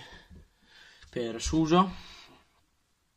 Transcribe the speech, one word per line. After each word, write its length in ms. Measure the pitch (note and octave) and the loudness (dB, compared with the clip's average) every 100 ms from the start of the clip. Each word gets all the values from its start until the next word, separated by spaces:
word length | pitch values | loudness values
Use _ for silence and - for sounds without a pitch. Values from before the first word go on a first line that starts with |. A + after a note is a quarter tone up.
| - - - - - _ _ - - - - | -14 -20 -20 -20 -20 _ _ -20 -20 -20 -12
per 320 | - A#2 A2+ | -8 -6 -6
Suso. 500 | - D#3+ D#3+ F3 F#3+ - - - - - _ _ _ _ _ _ _ | -2 0 4 4 4 -2 -16 -20 -20 -20 _ _ _ _ _ _ _